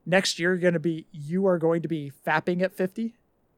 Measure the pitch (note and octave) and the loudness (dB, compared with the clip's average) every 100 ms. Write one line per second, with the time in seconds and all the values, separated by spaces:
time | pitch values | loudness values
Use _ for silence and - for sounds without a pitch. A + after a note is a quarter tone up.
0 | - F#3 - - F3 F#3 F3 E3+ E3+ D#3+ | 0 2 2 0 0 2 2 2 -2 -4
1 | - D#3 D3 F3+ G3 F3 E3 E3+ D#3+ D#3+ | -8 -14 -6 0 2 2 2 0 -2 -6
2 | C#3+ - E3 D#3 F3+ F3+ F#3 - F#3 - | -6 -8 -2 0 0 0 -2 -2 -4 -4
3 | A3+ - _ _ _ | -8 -10 _ _ _